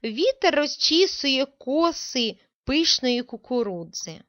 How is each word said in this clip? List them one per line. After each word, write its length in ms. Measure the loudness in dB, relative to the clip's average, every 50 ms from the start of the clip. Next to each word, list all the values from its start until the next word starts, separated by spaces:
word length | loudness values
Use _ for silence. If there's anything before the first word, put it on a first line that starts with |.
| -6
Вітер 520 | -6 -2 0 0 0 2 _ 2 2 4
розчісує 880 | 4 0 0 -2 -2 0 2 4 4 4 4 2 -2 -2 0 2 2 0
коси 920 | -2 _ _ -6 -2 0 2 2 2 0 -2 -10 -6 -4 -2 -2 -2 -4 _ _ _ _ _ _
пишної 600 | -2 0 2 2 2 2 2 2 0 0 0 -2
кукурудзи. 1000 | -6 -12 -16 _ -4 -2 -2 -2 -2 -6 -8 -10 -12 -12 -12 -12 -12 -14 -18 -20